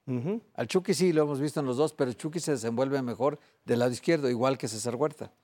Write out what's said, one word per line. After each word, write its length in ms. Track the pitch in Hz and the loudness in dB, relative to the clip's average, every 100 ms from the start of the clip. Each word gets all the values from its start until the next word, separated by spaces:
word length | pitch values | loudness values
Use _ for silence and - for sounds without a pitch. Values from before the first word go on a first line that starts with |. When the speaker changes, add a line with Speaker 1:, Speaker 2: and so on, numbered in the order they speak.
| - | -6
Speaker 1:
Ujú. 360 | 123 135 226 - | -4 -2 -4 -8
Speaker 2:
Al 140 | - 120 | -6 0
Chucky 260 | 185 180 | 0 0
sí 180 | 151 180 | 2 4
lo 120 | 156 | 4
hemos 180 | 147 139 | 2 0
visto 180 | 147 156 | -2 -2
en 60 | 139 | -2
los 100 | 123 | 0
dos, 160 | 151 | 0
pero 180 | - 131 | 0 -2
el 40 | 120 | -2
Chucky 240 | 156 160 | -6 -4
se 120 | 151 | -2
desenvuelve 500 | 139 113 117 135 139 | -2 0 0 0 0
mejor 380 | 123 107 135 147 _ _ - | -4 0 -2 -2 _ _ -2
del 140 | 120 | 2
lado 120 | 123 | 2
izquierdo, 380 | 123 - 165 139 | 0 0 2 2
igual 300 | 120 131 131 | 2 0 0
que 80 | 123 | -4
César 260 | 110 117 120 | -6 -4 0
Huerta. 360 | 151 - 104 _ | -2 -2 -14 _